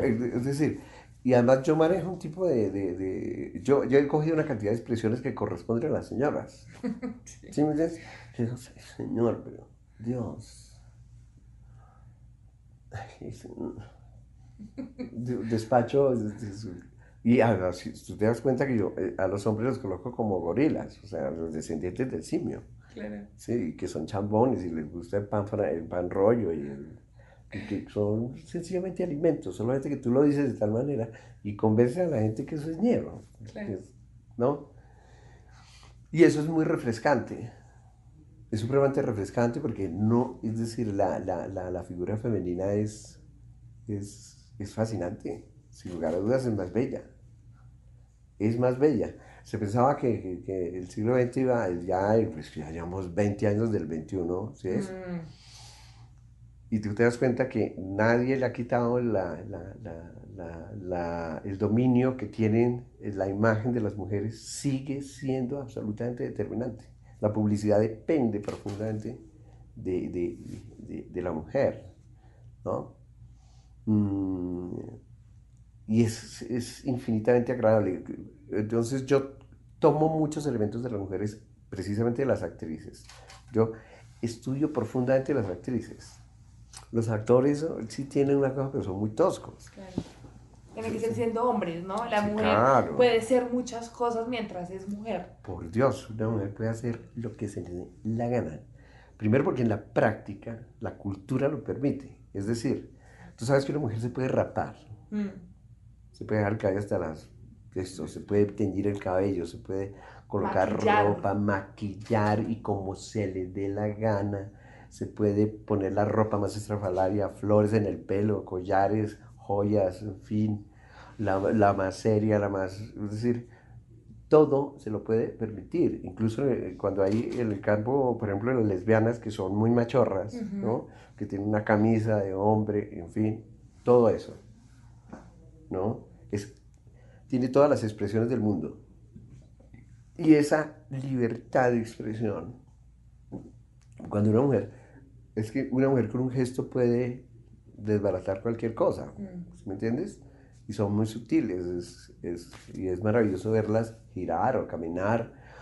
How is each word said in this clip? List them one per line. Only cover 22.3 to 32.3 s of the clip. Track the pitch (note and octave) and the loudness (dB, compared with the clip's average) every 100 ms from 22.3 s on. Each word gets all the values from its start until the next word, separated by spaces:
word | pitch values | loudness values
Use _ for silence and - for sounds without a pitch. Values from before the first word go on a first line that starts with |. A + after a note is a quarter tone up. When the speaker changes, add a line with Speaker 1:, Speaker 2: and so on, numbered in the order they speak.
| D#3+ G#2 - - - - | -4 -4 -8 -14 -20 -20
Speaker 2:
Claro. | A2 G#2 G#2 G2+ - | -14 -12 -12 -14 -14
Speaker 1:
Sí, | - A#2 D#2+ - | -4 -2 -2 -6
que | F2+ | -8
son | D2+ D#2 | -6 -6
chambones | G2 G2+ G#2+ C3 F#2+ | -4 2 4 4 2
y | F2+ | -2
les | D#2+ D2+ | -6 -6
gusta | E2+ F2 G2+ | -10 -4 -4
el | G2+ | -2
pan | G#2 G2+ | -2 -2
fra-, | G#2 F2 | 0 0
el | E2 | -2
pan | D#2+ F2+ F2+ | -4 -4 -2
rollo | F#2+ G2+ A#2+ F#2 | 4 4 4 2
y | D#2 | -2
el, | C#2+ C#2 D#2 - - - - - - | -6 -10 -14 -18 -20 -20 -20 -20 -12
y | G2+ - | -10 -6
que | G2 - | -6 -4
son | G#2 G#2 A2 A#2+ - | -2 0 0 -4 -8
sencillamente | - F3 F3 F3+ F#3 F3 | -10 -10 -4 -4 -4 -4
alimentos, | F3+ D3 E3 C#3+ F#2+ - | -4 2 2 2 -4 -2
solamente | A2+ C3+ C3+ | 0 0 -2
que | C#3 | -2
tú | A#2 | 4
lo | B2+ | 6
dices | D3 C#3+ C3 | 6 4 2
de | - | 0
tal | G#2+ | 0
manera | A2+ C#3+ C3 A2+ - - - | 0 0 -2 -4 -8 -20 -10
y | G2+ G#2 | -8 0
convences | A2 G#2+ B2 F3 F3 | 4 6 4 2 0
a | |
la | B2 | 2
gente | G#2+ | 0